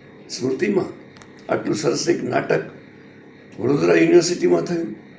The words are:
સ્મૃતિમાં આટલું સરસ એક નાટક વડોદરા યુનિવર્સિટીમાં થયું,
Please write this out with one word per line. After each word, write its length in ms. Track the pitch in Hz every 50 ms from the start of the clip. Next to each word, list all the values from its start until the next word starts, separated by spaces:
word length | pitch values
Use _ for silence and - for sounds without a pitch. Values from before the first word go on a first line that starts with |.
| - - - - - -
સ્મૃતિમાં 540 | - - 120 131 - - 196 208 202 175 - - - - - - - - - - - - - -
આટલું 220 | - - - - -
સરસ 340 | - - - - - - -
એક 160 | - - -
નાટક 360 | - - 67 - - - - - - - - - - - - - - - - - - - - - - - -
વડોદરા 360 | 104 123 143 147 165 175 170
યુનિવર્સિટીમાં 680 | 170 165 165 170 175 165 170 180 - 170 175 175 175
થયું, 400 | - - 175 165 165 - - - - - -